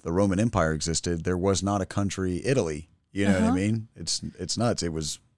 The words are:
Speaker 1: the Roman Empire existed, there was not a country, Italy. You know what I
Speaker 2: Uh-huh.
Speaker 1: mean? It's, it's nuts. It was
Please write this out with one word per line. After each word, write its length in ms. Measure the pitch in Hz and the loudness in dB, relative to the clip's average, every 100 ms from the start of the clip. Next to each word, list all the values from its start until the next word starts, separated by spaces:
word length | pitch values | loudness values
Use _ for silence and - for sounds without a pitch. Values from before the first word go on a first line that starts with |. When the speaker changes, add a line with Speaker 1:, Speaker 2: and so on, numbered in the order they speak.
Speaker 1:
the 80 | 85 | -2
Roman 300 | 87 101 95 | 2 4 4
Empire 320 | 117 101 80 | 2 2 2
existed, 500 | 78 85 80 87 85 | 0 -2 -2 -2 -2
there 140 | 82 90 | -2 0
was 260 | 98 92 | 2 2
not 180 | 98 101 | 2 0
a 40 | 90 | -2
country, 560 | - 101 - 92 87 | -2 -2 -2 -2 -2
Italy. 460 | 117 135 82 76 82 _ _ | 0 0 0 -4 -10 _ _
You 140 | 95 101 | -2 2
know 60 | |
what 100 | 95 | 4
I 20 | 87 | 4
Speaker 2:
Uh-huh. 100 | 87 | 2
Speaker 1:
mean? 320 | 104 110 110 - | 2 0 -4 -12
It's, 260 | 82 - 82 - | -6 -6 -6 -8
it's 200 | 90 - | -6 0
nuts. 260 | 117 95 | 0 0
It 80 | 87 | -2
was 280 | 80 78 - _ | -2 -4 -8 _